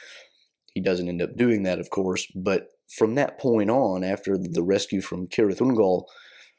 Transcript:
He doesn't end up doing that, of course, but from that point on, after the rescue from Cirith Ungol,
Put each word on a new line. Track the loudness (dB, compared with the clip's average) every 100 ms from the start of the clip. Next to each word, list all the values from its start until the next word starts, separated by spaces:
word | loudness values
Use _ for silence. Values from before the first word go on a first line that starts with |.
| -20 -20 -20 _ _ _ _
He | -4
doesn't | -2 0 -2
end | -4
up | -6 0
doing | 2 2
that, | 0 -2
of | -4
course, | -2 -2 -2 -6
but | -6 0 0 -2 _ _ 0
from | 0
that | 2 -2 -2
point | 0 2 2
on, | 2 2 0
after | -2 -4 -2 -2
the | 0 -2
rescue | 2 0 0 -4
from | -4 -8 -4
Cirith | 0 2 2
Ungol, | 2 4 4 2 -2 -20 -20 -20 -20